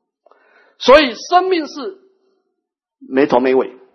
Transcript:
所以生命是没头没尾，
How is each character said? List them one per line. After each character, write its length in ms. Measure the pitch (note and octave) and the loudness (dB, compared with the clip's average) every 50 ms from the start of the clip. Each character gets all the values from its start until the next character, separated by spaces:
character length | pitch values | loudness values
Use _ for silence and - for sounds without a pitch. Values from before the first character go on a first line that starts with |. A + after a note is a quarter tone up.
| _ _ _ _ _ _ _ _ _ _ _ _ _ _ _ _ | _ _ _ _ _ _ _ _ _ _ _ _ _ _ _ _
所 240 | - - B3+ D4+ | 2 4 4 6
以 140 | D4+ B3+ A3 | 4 2 -4
生 340 | G3 - - - F4+ F#4 F#4+ | -10 -10 0 0 0 0 0
命 160 | F#4 E4+ D4+ | -2 -4 -4
是 320 | C4+ - D4 C4 G#3 F#3 - _ _ _ _ _ _ _ _ _ _ _ _ _ _ _ _ _ _ _ _ | -8 -12 -12 -12 -12 -14 -16 _ _ _ _ _ _ _ _ _ _ _ _ _ _ _ _ _ _ _ _
没 260 | - - C3 C3 C#3+ | -20 -8 -2 -2 0
头 140 | D3 - B2 | 0 0 0
没 160 | B2+ C3 C3 | 0 0 0
尾， 220 | C3 A#2+ - - - - _ _ | 0 -2 -4 -8 -20 -20 _ _